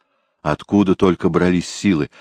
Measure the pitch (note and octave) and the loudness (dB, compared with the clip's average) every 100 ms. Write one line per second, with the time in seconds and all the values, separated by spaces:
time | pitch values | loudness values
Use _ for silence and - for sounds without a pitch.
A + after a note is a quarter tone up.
0 | _ _ _ _ D2+ D2+ - G2+ F#2+ F2+ | _ _ _ _ -6 -6 0 2 2 2
1 | G2 E2+ F#2 E2+ F2+ F2+ - - G2+ D#2+ | 0 0 -2 0 0 0 -4 -4 -2 -2
2 | C#2 - | -4 -10